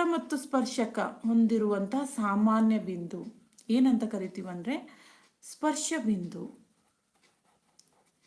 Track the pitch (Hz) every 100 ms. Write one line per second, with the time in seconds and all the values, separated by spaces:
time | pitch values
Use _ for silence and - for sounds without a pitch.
0 | 339 339 - 285 - 269 220 - 226 214
1 | - - 226 233 226 226 214 202 196 262
2 | 269 240 208 202 220 220 220 220 180 175
3 | 170 175 220 - _ _ - 240 262 226
4 | 220 196 185 196 185 175 202 294 - -
5 | - - _ _ - - 302 285 - 320
6 | 220 190 170 170 - - _ _ _ _
7 | _ _ _ _ _ _ _ _ _ _
8 | _ _